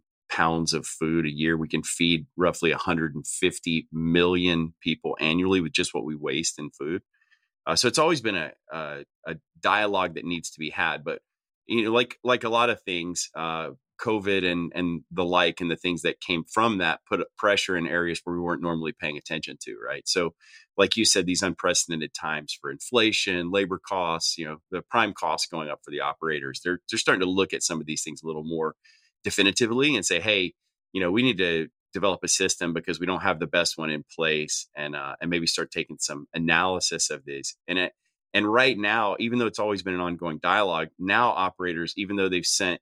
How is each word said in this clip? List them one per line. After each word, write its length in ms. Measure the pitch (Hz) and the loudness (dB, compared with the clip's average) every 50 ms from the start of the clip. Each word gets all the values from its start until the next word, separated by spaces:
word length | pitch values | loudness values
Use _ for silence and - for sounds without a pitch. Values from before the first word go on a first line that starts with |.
| _ _ _ _ _ - | _ _ _ _ _ -10
pounds 420 | - - 85 82 82 82 82 80 82 | 0 2 2 2 4 2 0 0 0
of 120 | 76 - | -2 -2
food 400 | - - - 80 78 82 82 80 | -4 -6 -2 -2 0 2 2 2
a 40 | 76 | 0
year. 280 | 73 73 78 82 82 80 | -2 0 2 2 2 2
We 100 | 80 78 | 0 0
can 160 | 82 80 78 | -2 -2 -2
feed 420 | - - - 87 85 85 80 73 - - - | -2 -2 0 2 2 2 2 0 -6 -2 0
roughly 340 | 90 87 82 - 85 80 | 2 2 2 2 2 2
a 60 | 73 - | 2 2
hundred 380 | - 90 85 82 80 78 71 | 0 0 0 0 0 -2 -4
and 120 | 73 69 - | -6 -8 -8
fifty 640 | - - 92 90 80 - - 87 82 80 - - | -4 0 0 0 0 0 -4 -2 -2 -2 -2 -4
million 800 | 80 80 82 82 85 87 87 90 92 90 90 90 85 82 82 82 82 _ | -6 -2 0 4 4 6 6 6 4 4 4 2 2 2 0 -2 -6 _
people 380 | - 80 78 - - 78 - - | -4 -4 -4 -2 -2 -6 -4 0
annually 400 | 78 78 80 90 90 95 95 92 | 0 2 2 2 4 4 4 4
with 140 | 85 78 - | 2 0 0
just 200 | - 87 - - | -2 -2 -2 -2
what 120 | - 55 | -4 -4
we 100 | 76 76 | -4 -6
waste 420 | 73 76 71 67 78 82 - - - | -6 -4 -4 -2 -2 -2 -4 -6 -6
in 120 | 73 - | -12 -12
food. 320 | _ - 69 76 85 98 _ _ _ _ _ _ _ _ _ _ _ _ - 78 | _ -8 -6 -4 -4 -4 _ _ _ _ _ _ _ _ _ _ _ _ -4 -2
Uh, 80 | 82 | 0
so 140 | - - 120 | 2 2 2
it's 100 | - 160 | 4 4
always 220 | 156 170 175 135 | 4 4 2 2
been 160 | 110 110 98 87 | 0 -2 -2 -2
a, 140 | 78 69 - _ _ - | -4 -6 -10 _ _ -12
a, 320 | 73 80 78 73 73 71 71 _ _ _ - 82 | -10 -8 -8 -8 -10 -12 -14 _ _ _ -10 -10
a 80 | 82 76 _ _ _ 85 | -10 -10 _ _ _ -4
dialogue 560 | - 98 95 104 107 101 101 92 92 87 80 | 0 2 2 4 2 2 2 0 0 0 -2
that 80 | 78 - | -6 -6
needs 280 | 85 87 85 - - | -6 -6 -6 -6 -10
to 80 | - - | -10 -10
be 100 | 78 76 | -10 -8
had. 340 | - 98 87 80 73 73 73 | -4 -2 -2 -2 -2 -4 -6
But, 180 | 80 73 - _ _ _ _ _ _ _ _ _ - | -6 -8 -8 _ _ _ _ _ _ _ _ _ -2
you 160 | 110 117 107 | 0 0 2
know, 80 | 110 | 2
like, 260 | 113 120 123 123 - _ - | 2 2 2 0 -4 _ 0
like 220 | 123 123 113 120 | 0 0 2 2
a 40 | 113 | 0
lot 200 | 113 117 120 120 | 2 2 4 2
of 120 | 110 - - | 2 -2 -4
things, 460 | 98 90 87 85 90 85 - - - - | -4 -4 -4 -4 -4 -4 -6 -6 -8 -6
uh, 360 | 78 82 82 82 80 80 71 65 _ _ _ _ - | -6 -6 -4 -4 -4 -6 -6 -10 _ _ _ _ -6
covid 500 | - 117 110 107 95 101 98 95 90 90 | -2 0 0 0 2 2 2 2 2 2
and, 220 | 87 87 85 - - | 0 0 -2 -4 -2
and 300 | 87 90 87 85 78 - - | -2 -2 0 -2 -4 -6 -8
the 140 | 87 90 90 | -2 -2 0
like, 340 | 87 87 90 87 87 82 - | 2 4 4 4 4 2 0
and 100 | 92 85 | -2 -2
the 60 | 80 | -2
things 280 | - - 90 87 80 82 | -2 0 -2 -2 0 0
that 180 | 82 - - | -2 -2 -2
came 240 | - - 90 82 82 | -4 -2 -2 -2 -2
from 320 | - - 110 113 117 107 92 | -2 2 2 2 4 2 2
that 240 | 87 82 78 - _ | 2 0 0 -2 _
put 140 | - - - | -4 -2 -2
a 60 | - - _ - | -2 -4 _ 0
pressure 380 | - 104 101 104 - - 92 | 2 4 4 4 2 0 0
in 100 | 87 82 | 0 0
areas 360 | 78 82 87 87 85 82 - - | 0 0 0 0 0 -2 -4 -6
where 100 | 85 87 | -6 -4
we 80 | 87 | -2
weren't 200 | 87 85 85 67 | -2 -2 -2 -2
normally 320 | 85 85 82 82 80 78 76 | -2 -2 -2 -2 -4 -6 -6
paying 240 | - 85 76 73 73 | -6 -6 -8 -8 -8
attention 400 | - - 82 78 - - 65 - | -8 -8 -8 -6 -6 -10 -14 -14
to, 160 | - - 53 | -14 -14 -14
right? 320 | 52 58 64 71 71 - - | -12 -8 -8 -8 -8 -4 -2
So, 280 | - 92 87 82 - _ _ - - - - _ - - | 0 0 0 -2 -4 _ _ -20 -20 -20 -20 _ 2 2
like 180 | 98 92 - | 2 2 4
you 80 | 113 107 | 2 2
said, 220 | - - 98 87 | 4 4 2 2
these 180 | 90 90 85 98 | 2 0 0 0
unprecedented 680 | 90 85 - - 90 85 - - - 82 80 76 78 - | -2 -2 0 0 0 2 2 0 -2 -4 -6 -6 -6 -8
times 440 | - - 78 78 76 73 - - - | -8 -6 -6 -6 -6 -6 -10 -12 -10
for 100 | - 71 | -8 -10
inflation, 800 | 69 71 - - 127 117 110 110 104 - - 98 92 87 87 87 | -10 -10 -10 0 2 4 4 4 4 2 0 0 0 -2 -2 0
labor 260 | 95 101 98 87 92 87 | 0 0 0 0 -2 -6
costs, 600 | - - 101 92 87 82 82 82 - - - - | -6 -4 -2 -2 0 0 0 0 -2 -4 -4 -4
you 80 | 80 | -6
know, 140 | 76 78 76 _ - | -8 -8 -12 _ -8
the 100 | 92 87 - | -8 -8 -8
prime 280 | - - 117 110 104 90 | -2 0 2 2 2 0
costs 340 | - 92 82 78 80 - - | -2 -2 -2 0 0 -2 -4
going 220 | 85 80 78 73 | -4 -6 -6 -6
up 120 | 71 - _ | -8 -10 _
for 80 | 73 | -10
the 80 | 73 71 | -6 -4
operators, 640 | 69 71 73 - 80 80 76 73 69 67 65 - - | -4 -4 -4 -4 -4 -2 -2 -2 -4 -6 -10 -6 -4
they're, 160 | 87 90 87 _ - | -4 -4 -4 _ -4
they're 80 | - 110 | -4 0
starting 220 | - - 131 95 | 4 4 4 4
to 100 | 92 90 | 4 2
look 240 | 92 95 92 - - | 4 2 2 2 0
at 80 | - | -2
some 200 | - - 85 80 | -2 -2 -2 -2
of 60 | 78 76 | -4 -4
these 140 | 78 - | -6 -6
things 220 | - 80 73 - - | -6 -8 -10 -10 -8
a 20 | |
little 200 | 80 80 78 78 | -8 -6 -6 -4
more 300 | 80 82 80 80 78 - _ _ _ _ _ _ _ _ _ - | -4 -2 -2 -2 -4 -4 _ _ _ _ _ _ _ _ _ -6
definitively 720 | 101 - - 95 98 95 - 120 107 117 127 139 151 139 104 | -4 2 4 4 4 4 4 2 2 4 2 2 2 2 2
and 80 | 85 | 0
say, 160 | - 92 85 | 0 0 0
"Hey, 320 | 92 110 104 98 90 82 - _ _ _ _ _ _ _ - | 2 2 2 2 2 0 -4 _ _ _ _ _ _ _ -4
you 80 | 95 | -2
know, 100 | 92 87 | 0 2
we 100 | 95 113 | 2 4
need 160 | 127 131 107 87 | 4 2 4 2
to 280 | 92 85 82 82 80 - _ _ _ _ | 2 2 2 0 0 -2 _ _ _ _
develop 320 | - 92 87 98 90 - - | -6 0 2 2 2 0 0
a 60 | 85 | -2
system 440 | - - 95 92 - - 90 85 82 | 0 2 2 0 0 0 -2 -2 -2
because 280 | 82 - 92 82 78 | -2 -2 -4 -4 -2
we 40 | 87 | -2
don't 140 | 87 92 80 | -2 -2 0
have 220 | 90 98 87 78 | 0 0 0 0
the 60 | 85 76 | -2 0
best 300 | 82 87 85 - - - | 2 2 2 2 0 -2
one 120 | 80 78 | -4 -2
in 160 | 76 73 73 _ - | -4 -4 -6 _ -4
place," 540 | - 80 80 78 76 76 76 - - - _ - 71 | -2 0 2 2 2 0 -2 -6 -6 -8 _ -10 -8
and, 180 | 73 73 73 | -8 -6 -6
uh, 220 | 71 69 69 69 - | -8 -8 -8 -8 -6
and 100 | 80 85 | -4 -2
maybe 160 | 85 87 82 | 0 0 0
start 260 | 82 - - 82 - | 0 -2 -2 -4 -4
taking 260 | - 85 78 - 78 - | -4 -6 -6 -6 -8 -8
some 280 | - - 73 71 71 - - | -6 -6 -6 -8 -12 -10 -6
analysis 760 | 85 82 82 82 85 90 92 92 87 - - 85 78 - - | -2 2 2 4 4 4 2 0 0 -2 -2 -2 -2 -2 -2
of 160 | 76 71 67 | -4 -6 -8
these. 320 | 71 71 69 67 - - _ _ - | -10 -10 -8 -8 -10 -12 _ _ -4
And 100 | 87 92 | -2 0
it, 140 | 90 90 _ _ _ _ _ _ _ _ - | -2 -2 _ _ _ _ _ _ _ _ -2
and 160 | 101 104 104 | 0 2 4
right 280 | 110 120 131 135 113 98 | 4 4 4 4 2 0
now, 400 | 104 104 110 117 110 101 95 - | 0 0 0 2 2 0 0 0
even 200 | 113 117 120 123 | -2 0 0 2
though 80 | 117 107 | 0 0
it's 120 | - - | 0 0
always 240 | 104 107 101 92 90 | 0 0 0 -2 -2
been 100 | 98 90 | -4 -2
an 60 | 90 | -2
ongoing 400 | 90 87 87 82 85 85 78 78 | -2 -2 -4 -4 -4 -6 -6 -2
dialogue, 460 | - 87 95 107 104 92 82 80 82 80 _ - | 2 2 4 4 4 2 0 -2 -2 -4 _ -6
now 340 | 90 95 101 113 123 117 | -2 2 4 4 4 4
operators, 640 | - 87 92 92 - - 90 87 82 82 85 82 - 98 | 4 2 0 -2 -2 -2 -4 -2 -2 -2 -4 -6 -4 -6
even 180 | 101 92 101 | -4 -2 0
though 140 | 98 95 95 | 0 2 2
they've 160 | 90 87 80 | 2 0 0
sent, 340 | - - - 98 90 85 - | 0 0 2 2 0 -2 -2